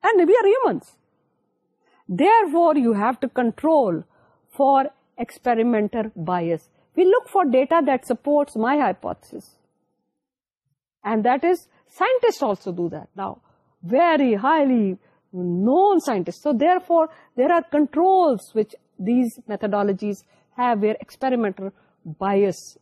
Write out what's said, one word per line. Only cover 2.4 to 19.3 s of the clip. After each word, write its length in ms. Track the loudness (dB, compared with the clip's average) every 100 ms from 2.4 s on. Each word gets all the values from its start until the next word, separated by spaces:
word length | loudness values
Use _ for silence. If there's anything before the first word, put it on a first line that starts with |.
| 2 2 2 2
you 180 | 0
have 260 | 0 -2 -4
to 80 | -6
control 760 | -2 -4 -2 0 2 2 -4 -10 _ _ _ _
for 260 | -2 2 2 0 _ _ -14
experimenter 960 | -14 -8 -4 0 0 0 -2 -4 -8 -8
bias. 520 | -6 -4 -4 -6 _ _ _ 0
We 80 | 2
look 240 | 2 0
for 160 | 0 2
data 360 | 2 2 0 0
that 200 | -2 -4
supports 520 | -6 0 0 0 -4
my 200 | -2 0
hypothesis. 680 | 0 -4 -8 -12 -14 -20 -20 _ _ _ _ _ _ _ _ _ _ _ _ _ _ _
And 200 | -6 -2
that 200 | 0 0
is, 240 | 0 -2 -6 _ _ -6
scientists 460 | -2 0 0 0
also 280 | -4 -4 -8
do 180 | -8 -8
that 180 | -8 -16 -12
now. 160 | -12 -12 _ _ _ _
Very 500 | -4 2 2 2 2
highly 640 | 0 0 2 2 2 0 -4 _ _ _
known 640 | -8 -4 -2 0 2 2 2
scientists. 400 | 0 -4 -6 -6
So 100 | -4
therefore, 540 | 0 2 0 2 0 0 -4 _ -2
there 140 | 0
are 100 | 0
controls 880 | 0 -2 0 0 2 4 2 -2 -4
which 220 | -6 -6 -8 _ _
these 400 | -2 0 0